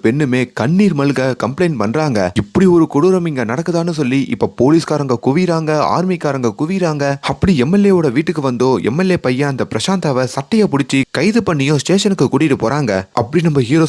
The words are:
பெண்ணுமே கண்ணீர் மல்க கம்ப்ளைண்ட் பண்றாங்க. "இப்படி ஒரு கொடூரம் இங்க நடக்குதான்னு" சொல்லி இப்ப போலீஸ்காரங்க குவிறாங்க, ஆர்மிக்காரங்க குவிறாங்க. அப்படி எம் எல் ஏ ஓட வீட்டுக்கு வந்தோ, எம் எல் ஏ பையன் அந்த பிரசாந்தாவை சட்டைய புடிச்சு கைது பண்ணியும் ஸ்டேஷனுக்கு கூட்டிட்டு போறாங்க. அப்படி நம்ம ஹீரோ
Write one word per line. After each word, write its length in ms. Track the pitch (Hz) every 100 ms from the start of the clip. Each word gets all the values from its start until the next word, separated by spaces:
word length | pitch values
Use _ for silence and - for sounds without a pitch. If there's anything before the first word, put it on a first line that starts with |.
பெண்ணுமே 380 | 110 139 143 127 123
கண்ணீர் 420 | - 113 185 208 147
மல்க 300 | 139 135 131 123
கம்ப்ளைண்ட் 360 | 107 143 175 131
பண்றாங்க. 380 | 104 147 151 107 90 -
"இப்படி 300 | 104 180 185
ஒரு 220 | 175 160
கொடூரம் 360 | 143 180 185 170
இங்க 140 | 131 110
நடக்குதான்னு" 500 | 131 170 170 170 160
சொல்லி 200 | 127 135 -
இப்ப 220 | 110 104 -
போலீஸ்காரங்க 580 | 127 165 - 151 135 120 127
குவிறாங்க, 460 | 147 180 165 156 151 - 120
ஆர்மிக்காரங்க 560 | 180 170 151 139 120 101
குவிறாங்க. 540 | 156 190 175 151 139 139
அப்படி 340 | - 139 180 151
எம் 200 | 135 202
எல் 100 | 202
ஏ 40 | 185
ஓட 100 | 156
வீட்டுக்கு 340 | 120 165 160 135
வந்தோ, 220 | 120 131 113
எம் 180 | 92 143
எல் 120 | 190 175
ஏ 40 | 131
பையன் 240 | 127 143
அந்த 140 | 131 -
பிரசாந்தாவை 540 | 110 - 196 165 127 127
சட்டைய 380 | - 143 220 196
புடிச்சு 300 | 139 131 135 131
கைது 320 | - 180 226
பண்ணியும் 380 | 202 151 135 151
ஸ்டேஷனுக்கு 440 | - 190 202 196 131
கூட்டிட்டு 320 | 135 156 123 113
போறாங்க. 260 | 143 127 95 95
அப்படி 340 | - 113 160 165
நம்ம 180 | 143 117
ஹீரோ 180 | 160